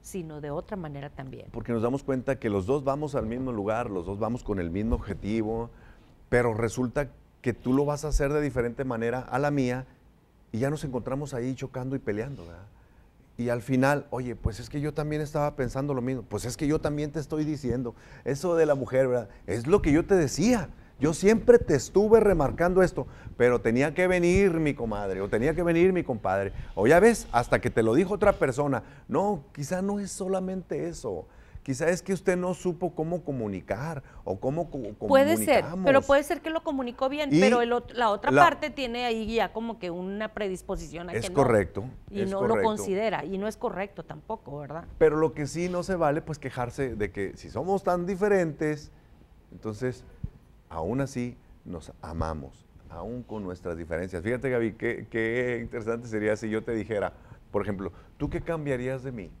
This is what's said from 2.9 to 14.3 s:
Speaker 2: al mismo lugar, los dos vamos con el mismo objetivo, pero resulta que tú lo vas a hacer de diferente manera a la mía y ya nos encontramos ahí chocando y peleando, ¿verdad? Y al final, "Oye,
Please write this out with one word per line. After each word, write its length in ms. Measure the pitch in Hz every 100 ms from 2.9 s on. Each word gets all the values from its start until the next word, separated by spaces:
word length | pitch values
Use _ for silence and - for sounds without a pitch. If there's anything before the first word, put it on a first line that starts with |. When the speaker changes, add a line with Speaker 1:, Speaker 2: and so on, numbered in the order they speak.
| 139 151 131
Speaker 2:
al 100 | 110
mismo 260 | 120 131
lugar, 380 | 117 101 107 120
los 160 | 95 85
dos 120 | 101
vamos 260 | 110 123
con 160 | - 98
el 100 | 85
mismo 260 | 90 110 120
objetivo, 760 | 110 82 98 113 107 113 117 - - - - _ -
pero 240 | 123 120
resulta 560 | 107 113 - 127 143 139 - - _
que 100 | 123
tú 220 | 117 131
lo 100 | 135
vas 220 | 147 147 151
a 40 |
hacer 220 | 131 139
de 80 | 151
diferente 460 | 147 123 120 117 131
manera 340 | 117 117 123
a 200 | 120 127
la 120 | 147
mía 360 | 143 123 127 131 - _ _ _ _ _
y 60 | 110
ya 100 | 135
nos 160 | 151 151
encontramos 480 | 120 113 135 147
ahí 200 | 127 127
chocando 440 | 131 131 131 127 135
y 20 |
peleando, 460 | 117 104 123 127 85
¿verdad? 220 | 85 104 - - - - _ - -
Y 120 | 120
al 120 | 120
final, 460 | 110 127 135 147 143
"Oye, 260 | 120 123